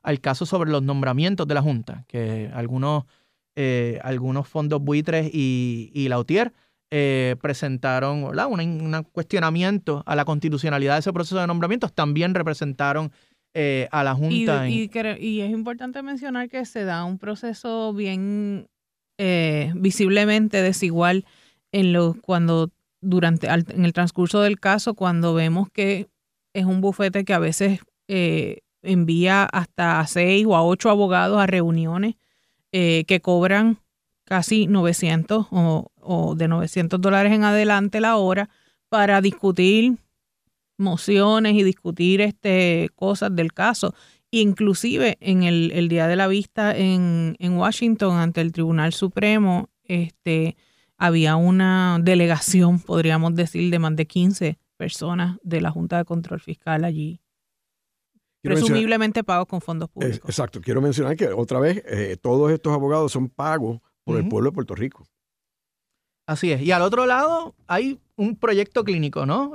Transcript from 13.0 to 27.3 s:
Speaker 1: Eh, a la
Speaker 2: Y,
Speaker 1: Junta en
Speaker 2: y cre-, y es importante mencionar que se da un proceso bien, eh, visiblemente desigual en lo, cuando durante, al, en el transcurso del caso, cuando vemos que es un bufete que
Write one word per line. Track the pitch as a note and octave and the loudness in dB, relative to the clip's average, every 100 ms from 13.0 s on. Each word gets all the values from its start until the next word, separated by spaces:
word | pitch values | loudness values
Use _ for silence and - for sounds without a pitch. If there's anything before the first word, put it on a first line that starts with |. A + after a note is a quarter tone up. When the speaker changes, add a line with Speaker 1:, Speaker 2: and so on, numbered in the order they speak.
| D#3 _ _ _ _ | -6 _ _ _ _
Speaker 1:
Eh, | E3 C#3+ C3+ B2 | -4 -2 -2 -2
a | D3+ | -2
la | C#3 | -2
Speaker 2:
Y, | C3+ | 0
Speaker 1:
Junta | D#3 E3 A3 C#3+ B2+ | 0 0 0 0 0
en | |
Speaker 2:
y | A3+ G#3+ | -2 -4
cre-, | A3+ A3 - | -6 -6 -6
y | A3 G#3+ | -6 -4
es | G3+ | -4
importante | A3 A3+ A#3+ B3+ C#4 | -6 -8 -10 -12 -12
mencionar | C#4 C4+ C#4 B3 B3 | -10 -10 -8 -8 -8
que | C4 | -10
se | A3+ A3+ | -10 -8
da | F#3+ E3+ | -6 -6
un | F3 F#3+ | -6 -8
proceso | G3+ G#3 A#3 A3 A#3+ A3+ A3 | -10 -10 -10 -10 -8 -6 -6
bien, | G#3 G3 F#3+ G3 G#3 G3+ G3 - _ _ _ _ - | -6 -6 -4 -4 -4 -4 -8 -12 _ _ _ _ -4
eh, | F#3+ F3 D#3+ D3+ D3+ F3 | 0 0 0 0 -2 0
visiblemente | F#3+ - F#3+ G3+ G#3 G#3+ G#3+ G3 | 0 2 2 4 4 2 2 2
desigual | F#3 F#3 F#3 E3 F3 F#3+ - _ _ _ _ | 0 0 -2 2 2 0 -4 _ _ _ _
en | G3+ F#3 | 0 2
lo, | F3 E3+ E3 | 4 2 -2
cuando | - F3 E3 E3 E3 _ _ _ | -2 0 2 2 0 _ _ _
durante, | F#3+ F3+ E3+ E3 - | 0 2 2 2 2
al, | E3+ E3+ | 0 0
en | F#3 | 0
el | F3 | 0
transcurso | F3 F3 - F3 G#3 | 2 -2 0 0 2
del | G#3 G3+ | 2 2
caso, | G3 G3+ A#3+ | 0 0 -2
cuando | G#3+ F#3 E3+ E3+ | -2 -2 0 2
vemos | E3 D#3+ E3+ G3 | 2 0 0 -2
que | - G3 F#3+ - _ _ _ _ | -2 -2 -2 -6 _ _ _ _
es | G3 | -4
un | F#3 F#3 | 0 0
bufete | G3 F#3+ G3 G3 | 0 0 -2 -2
que | F#3+ | 0